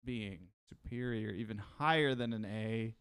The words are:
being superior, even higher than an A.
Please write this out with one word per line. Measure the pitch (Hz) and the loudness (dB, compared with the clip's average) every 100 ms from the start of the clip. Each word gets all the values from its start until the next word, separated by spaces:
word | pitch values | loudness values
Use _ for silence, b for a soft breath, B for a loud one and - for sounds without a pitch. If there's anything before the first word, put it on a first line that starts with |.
| 127 | -2
being | 123 104 92 87 _ _ | -2 -2 -6 -12 _ _
superior, | - - 120 123 117 107 | -14 -8 -4 0 0 -2
even | 95 110 107 | -2 -4 -4
higher | 104 - 151 160 147 127 | -8 0 4 6 6 4
than | 120 | 0
an | 113 107 | -2 -4
A. | 110 110 113 113 113 | -2 0 0 -2 -6